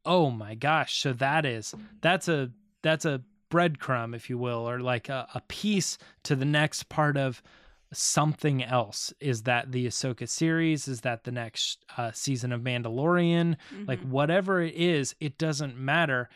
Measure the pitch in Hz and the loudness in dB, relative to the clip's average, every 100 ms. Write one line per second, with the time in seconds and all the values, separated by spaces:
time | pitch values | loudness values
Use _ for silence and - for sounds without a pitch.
0 | 156 180 147 113 104 110 139 156 131 - | 2 4 4 0 -8 -2 2 2 2 -2
1 | 139 117 135 156 147 113 - - - - | -2 0 2 2 0 -2 -6 -12 -16 0
2 | 160 185 - 151 127 - _ _ 156 160 | 2 2 2 0 0 -6 _ _ 0 2
3 | 165 135 - _ - 165 175 143 - 123 | 2 -2 -6 _ 0 4 4 2 -2 -2
4 | 117 117 - 123 123 117 117 123 123 123 | -2 -8 -6 -4 -2 -2 -2 -2 0 0
5 | - 131 - - - - 208 202 - - | -2 -8 -6 -12 -12 -4 0 2 0 -6
6 | - _ - 143 139 151 151 - - - | -14 _ -2 0 2 2 2 -2 -6 0
7 | 147 143 135 123 - - - _ _ - | 2 2 -2 -4 -14 -20 -20 _ _ -4
8 | - - 151 147 151 135 123 127 104 - | 0 2 2 2 0 0 2 0 0 -4
9 | - - 143 117 113 120 127 127 95 - | -10 -6 -4 -2 0 0 0 -2 -2 -2
10 | 135 117 120 - 165 165 165 151 - 123 | -4 -4 -6 0 2 2 2 0 -4 -6
11 | 127 117 - 123 113 - - - - - | -4 -4 -6 -8 -8 -4 -4 -6 -12 -6
12 | 117 - - 127 123 120 123 123 117 120 | -6 -4 -4 -2 -2 -2 -2 -2 -2 0
13 | 156 175 170 170 170 160 - 196 202 131 | 4 4 4 4 2 0 -4 -12 -6 -4
14 | 135 131 147 180 190 185 165 156 175 156 | -2 0 2 2 2 0 0 0 2 2
15 | 131 - 151 - 160 143 143 120 135 160 | 0 -4 -8 -2 -2 -2 -4 -4 0 2
16 | 160 127 120 | 2 0 -2